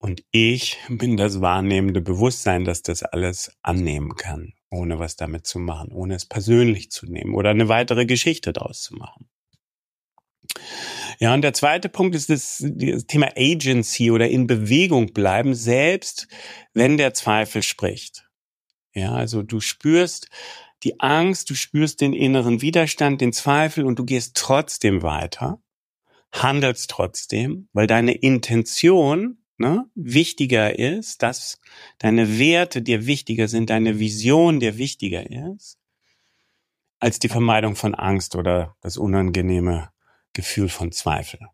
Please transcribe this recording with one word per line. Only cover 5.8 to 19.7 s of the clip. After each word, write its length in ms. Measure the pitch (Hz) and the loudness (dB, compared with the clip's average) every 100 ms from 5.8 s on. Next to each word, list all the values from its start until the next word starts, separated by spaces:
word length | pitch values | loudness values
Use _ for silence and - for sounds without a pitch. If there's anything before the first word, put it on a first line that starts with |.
| 80 | -10
ohne 240 | 80 92 92 | -8 -6 -6
es 100 | - | -8
persönlich 640 | 110 98 117 120 98 - | -6 4 4 6 0 -6
zu 160 | - - | -14 -12
nehmen 300 | 87 - 101 | -10 -4 0
oder 160 | 101 | 2
eine 180 | 107 110 | 4 4
weitere 380 | 113 120 120 117 | 2 2 0 2
Geschichte 440 | 123 - 160 - | 2 0 -2 -6
draus 300 | 78 - - | -6 -10 -12
zu 140 | - - | -14 -14
machen. 340 | - _ - _ _ _ _ _ _ _ _ _ _ _ _ - - - - - - - | -18 _ -20 _ _ _ _ _ _ _ _ _ _ _ _ -14 -12 -14 -12 -12 -14 0
Ja, 160 | 117 131 | 4 4
und 80 | |
der 100 | 143 | 2
zweite 340 | - 147 170 185 | 2 2 2 -4
Punkt 280 | - 190 165 | 0 0 0
ist 160 | - | 0
das, 320 | 147 - - 143 | 0 0 -6 -6
das 400 | - 131 - - | -2 -2 -2 0
Thema 240 | 147 139 - | 2 2 2
Agency 720 | 135 165 135 123 110 - 117 | 2 2 2 2 0 0 4
oder 180 | 113 117 | 4 4
in 200 | 127 123 | 2 2
Bewegung 680 | 117 107 135 185 143 110 | 0 4 4 4 2 2
bleiben, 400 | - 98 98 135 | 0 2 2 0
selbst 720 | 123 113 123 151 190 - - - - - - - | -2 0 2 2 0 -6 -14 -16 -18 -20 -20 -6
wenn 240 | 110 127 151 | 2 4 4
der 160 | 139 | 2
Zweifel 480 | - - 107 107 107 | 0 0 0 0 -2
spricht. 680 | - - 92 95 - - _ _ _ _ _ _ _ | -4 -4 -4 -4 -14 -20 _ _ _ _ _ _ _
Ja, 200 | 98 95 | -6 -4
also 300 | 123 117 113 | -2 -4 -4
du 160 | 104 113 | -4 -6
spürst 720 | - | -6